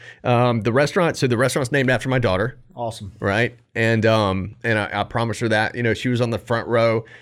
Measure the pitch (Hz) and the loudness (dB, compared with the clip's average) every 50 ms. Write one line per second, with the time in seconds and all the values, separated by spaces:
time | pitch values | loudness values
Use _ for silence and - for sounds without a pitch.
0 | - - - - - 120 123 117 123 123 117 117 101 120 113 135 147 143 - - | -20 -20 -20 -8 -2 0 2 2 2 2 2 0 0 0 2 2 0 2 2 0
1 | 175 160 - - 147 131 120 107 131 127 - 160 135 120 143 139 131 127 127 113 | 0 0 0 0 0 0 2 2 0 0 0 -2 -2 0 0 0 2 2 0 0
2 | - 131 127 127 113 101 92 92 107 127 - - - - - - 120 113 - - | 0 0 0 0 0 0 0 0 -2 -4 -6 -10 -20 -20 -12 -8 -8 -8 -8 -10
3 | 104 98 - - - 101 95 110 120 120 - - _ _ _ 113 113 113 117 113 | -14 -16 -12 -4 -2 0 0 2 0 0 -2 -10 _ _ _ 0 2 2 2 4
4 | 107 110 110 110 107 98 95 95 92 98 - - - 117 110 107 101 - - 104 | 4 4 4 4 4 2 0 -2 -4 -8 -10 -6 -4 0 0 0 0 -2 -2 -4
5 | 101 - - 117 117 117 110 - 120 110 110 107 110 - - 120 120 113 107 - | -4 -2 -2 -4 -2 -2 -4 -4 -2 0 2 2 0 0 -2 -2 0 0 0 0
6 | - 131 123 117 123 113 117 107 - - 117 117 - 90 120 117 117 117 110 110 | -2 -2 0 0 0 0 -2 -4 -4 -4 -4 -4 -2 0 2 2 2 2 2 0
7 | 113 - - - | -4 -6 -16 -20